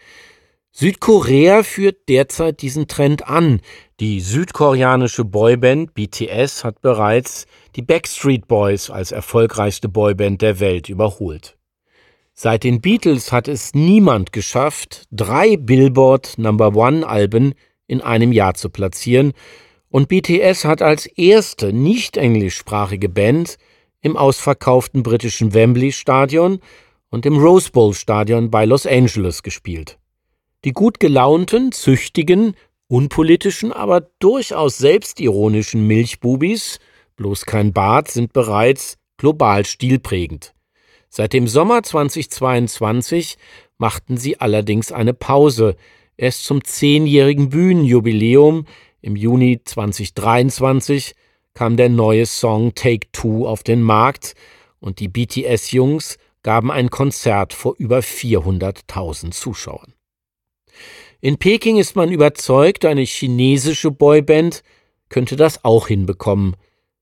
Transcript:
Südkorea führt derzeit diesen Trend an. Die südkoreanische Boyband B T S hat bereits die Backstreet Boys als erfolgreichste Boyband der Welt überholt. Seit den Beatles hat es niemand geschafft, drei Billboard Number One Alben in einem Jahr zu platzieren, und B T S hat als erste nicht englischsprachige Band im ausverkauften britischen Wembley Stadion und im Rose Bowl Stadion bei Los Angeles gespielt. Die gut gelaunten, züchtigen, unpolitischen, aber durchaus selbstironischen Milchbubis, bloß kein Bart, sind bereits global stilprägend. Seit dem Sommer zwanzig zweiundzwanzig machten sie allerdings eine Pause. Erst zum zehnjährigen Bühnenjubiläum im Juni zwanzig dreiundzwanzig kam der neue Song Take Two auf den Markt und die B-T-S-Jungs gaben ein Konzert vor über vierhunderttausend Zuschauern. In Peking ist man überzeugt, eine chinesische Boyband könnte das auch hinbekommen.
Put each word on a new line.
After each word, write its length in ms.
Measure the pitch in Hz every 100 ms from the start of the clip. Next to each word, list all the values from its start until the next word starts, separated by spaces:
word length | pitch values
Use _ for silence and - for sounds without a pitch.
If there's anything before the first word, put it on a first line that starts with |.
| _ - - _ _ _ _
Südkorea 880 | - 170 190 - 208 120 139 170 214
führt 460 | 196 - 196 - -
derzeit 540 | 131 135 - 165 151
diesen 260 | 135 147 143
Trend 400 | - 143 147 -
an. 320 | 151 165 107 - - _ -
Die 200 | 107 98
südkoreanische 1040 | 92 131 180 - 147 131 127 127 123 -
Boyband 680 | 110 104 117 123 127 143 165
B 140 | - 104
T 220 | - 110
S 360 | 104 139 -
hat 160 | 117 -
bereits 680 | 131 110 107 120 - - - _ _ -
die 60 |
Backstreet 680 | 123 165 - - 139 127 -
Boys 400 | 107 101 101 -
als 240 | 95 92
erfolgreichste 760 | 104 - 117 113 - 101 - 107
Boyband 500 | 104 104 95 101 95
der 200 | 107 95
Welt 280 | 101 90 90
überholt. 680 | 92 107 - 92 73 - _ _ _ _ _ _ _ _
Seit 320 | - 113 110
den 160 | 127 120
Beatles 520 | 180 226 175 131 -
hat 160 | 123 127
es 260 | 135 -
niemand 580 | 143 165 214 180 110 90
geschafft, 720 | 107 - 120 147 - - - _
drei 480 | 107 101 135 220 196
Billboard 800 | 120 131 135 127 131 131 - -
Number 360 | 110 107 107
One 320 | 104 120 160 156
Alben 460 | 107 101 113 139 - _ _ -
in 140 | 127
einem 320 | 123 113 120
Jahr 220 | 110 95
zu 160 | - 92
platzieren, 640 | - 95 - 117 123 143 - - - _ _ _
und 180 | 135 139
B 140 | 185
T 180 | 185 170
S 240 | 185 180
hat 160 | 151 156
als 240 | 160 151
erste 720 | - - 175 214 - - 101
nicht 420 | 113 151 240 - -
englischsprachige 920 | 123 110 95 - - 104 98 98 95
Band 480 | 98 104 156 170 - _ _ _ _
im 160 | 147 156
ausverkauften 840 | 139 - 147 135 135 127 - 135
britischen 500 | 117 117 117 - 110
Wembley 400 | 110 113 123 135
Stadion 680 | - - 131 135 160 175 190 - _ _ _ _
und 160 | 120 143
im 100 | 147
Rose 340 | 160 185 -
Bowl 220 | 123 107
Stadion 580 | 95 - 107 104 117 117
bei 140 | 110
Los 220 | 110 135 170
Angeles 560 | 127 123 110 92 -
gespielt. 560 | - - - 82 76 - _ _ _ _ _ _
Die 80 | 135
gut 280 | 127 220 -
gelaunten, 720 | 175 135 131 160 180 226 262
züchtigen, 840 | - - 131 - - 156 185 226 - _ _ -
unpolitischen, 840 | 123 139 - 160 180 196 - 226
aber 280 | - 202 175 175 _
durchaus 580 | 190 262 - - 147 -
selbstironischen 1080 | 139 202 - - 127 101 107 107 104 113 107
Milchbubis, 880 | 110 117 - 120 131 170 226 - - _ _ _ -
bloß 300 | 101 98 -
kein 260 | 110 104
Bart, 360 | 98 98 127 -
sind 200 | 120 120
bereits 640 | 131 110 104 120 135 - - _ _
global 500 | 143 156 113 101 101
stilprägend. 880 | - 127 131 - 95 82 76 - _ _ _ _ _ _
Seit 240 | - 107
dem 160 | 131 120
Sommer 340 | 127 190 240
zwanzig 480 | - 156 143 - -
zweiundzwanzig 1080 | - 131 123 117 - 107 120 - 170 160 - _ - _ -
machten 400 | 117 - - 123
sie 240 | 135 -
allerdings 520 | 123 107 104 107 -
eine 220 | - 113
Pause. 600 | 123 - 139 147 113 110 - _ _ _ -
Erst 280 | 127 -
zum 180 | - 143
zehnjährigen 840 | - - 143 147 151 143 139 143 135
Bühnenjubiläum 1200 | 151 185 175 135 123 113 107 113 131 151 160 151 - _ _
im 160 | 104 104
Juni 460 | 113 127 127 117
zwanzig 500 | - - 104 98 101
dreiundzwanzig 1000 | - 113 120 131 - 131 135 - 143 - - _ _ _
kam 220 | - 117 117
der 120 | 123
neue 360 | 117 110 110
Song 480 | 117 - 117 110 117 -
Take 320 | 131 113 -
Two 380 | - 113 110 117
auf 160 | 110
den 180 | - 120
Markt 540 | 113 107 127 - - - _ _ _ _
und 220 | 98 92
die 80 | 101
B-T-S-Jungs 1080 | 120 120 135 131 120 - 127 131 156 - - _ _
gaben 260 | - 113 123
ein 180 | 139 123
Konzert 640 | - 135 - 123 101 95
vor 220 | - 123 -
über 220 | 113 127
vierhunderttausend 1300 | - - 120 98 87 92 95 - - 98 85 - 85
Zuschauern. 600 | - 131 98 - - - _ _ _ _ _ _ _ _ - - - - _
In 160 | 135 147
Peking 400 | 185 220 226 220
ist 180 | 175
man 160 | 196 170
überzeugt, 760 | 170 147 - - 135 160 - 160
eine 160 | 143
chinesische 880 | 123 - 135 123 131 139 147 151 156
Boyband 720 | 139 147 151 143 156 170 - _ _ _ _ _
könnte 260 | 127 123 135
das 280 | 156 -
auch 220 | 117 113 -
hinbekommen. 680 | 101 92 95 110 98 95 90 _ _ _ _